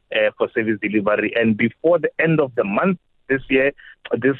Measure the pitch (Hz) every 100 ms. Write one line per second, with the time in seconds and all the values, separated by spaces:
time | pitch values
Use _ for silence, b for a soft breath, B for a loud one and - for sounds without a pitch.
0 | _ 110 107 - 113 - 110 104 107 107
1 | 101 104 107 120 113 107 117 - 160 170
2 | 147 - 160 160 139 120 101 104 180 180
3 | _ _ _ 135 - 131 135 - B B
4 | - 120 131